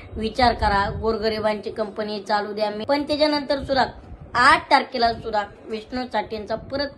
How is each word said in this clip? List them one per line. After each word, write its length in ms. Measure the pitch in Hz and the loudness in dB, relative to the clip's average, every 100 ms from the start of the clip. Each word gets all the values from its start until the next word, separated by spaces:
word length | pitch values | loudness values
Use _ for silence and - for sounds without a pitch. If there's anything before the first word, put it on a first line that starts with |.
| - - | -12 -6
विचार 380 | 220 214 247 | -4 2 2
करा, 460 | 233 214 202 202 208 | 4 2 2 0 -2
गोरगरिबांची 680 | 214 220 220 214 214 208 208 | -2 0 0 0 0 -2 -4
कंपनी 500 | - 208 208 208 214 | -6 -6 -4 -4 -4
चालू 320 | 202 208 208 | -2 -2 -2
द्या." 160 | 208 214 | -2 -2
मी 160 | 208 214 | -2 0
पण 180 | 285 | 0
त्याच्यानंतर 600 | 285 294 302 294 277 277 | 2 2 2 2 0 -2
सुद्धा 220 | 262 269 220 - - - - | 0 0 0 -2 -16 -18 -6
आठ 380 | 233 262 330 - | 4 6 6 6
तारखेला 420 | 277 254 254 233 | 4 4 0 0
सुद्धा 300 | 226 233 214 202 - - | 0 -4 -2 -2 -8 -10
विष्णू 400 | 220 214 254 247 | -10 -8 -8 -4
चाटेंचा 480 | 214 202 220 202 220 | -4 -4 -6 -6 -6
परत 320 | - 269 277 | -6 -4 -4